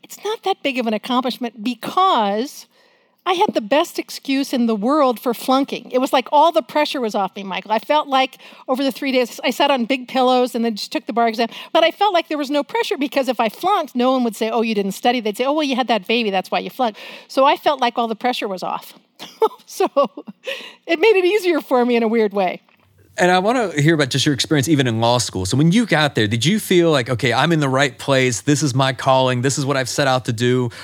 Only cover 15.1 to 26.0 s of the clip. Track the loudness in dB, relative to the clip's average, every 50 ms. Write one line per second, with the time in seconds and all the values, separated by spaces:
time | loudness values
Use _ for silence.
15.1 | 0 0 -2 -4 -4 -2 -2 0 0 0 0 0 0 -2 0 0 0 -2 0 0
16.1 | -2 0 0 0 -2 -2 -2 -2 -4 -4 -4 -6 -4 -2 -2 -2 -2 -6 -14 -18
17.1 | -18 -20 -20 -6 0 2 4 4 2 2 0 0 0 2 0 0 0 -2 -2 -4
18.1 | -4 -2 -2 -2 -2 -2 -4 -6 -6 -6 -6 -8 -8 -8 -10 -16 -20 -20 _ _
19.1 | _ -20 -20 -20 -2 0 0 0 0 -4 _ -10 -4 -2 -2 0 2 0 0 0
20.1 | -2 -10 -18 -18 -20 _ -12 -12 -12 -12 -12 -16 -20 _ _ -4 0 4 4 4
21.1 | 6 6 4 4 2 2 2 2 0 0 0 0 2 2 2 2 2 2 2 2
22.1 | 2 2 2 0 0 0 -2 -2 -4 -6 _ _ _ _ _ _ _ _ _ _
23.1 | _ 0 2 4 4 4 2 2 2 0 0 -2 0 2 2 4 4 4 2 0
24.1 | 0 0 0 0 0 0 0 0 0 0 2 2 2 2 2 2 0 2 2 2
25.1 | 2 2 0 -2 -4 -6 -4 -2 0 2 4 4 4 2 2 2 2 0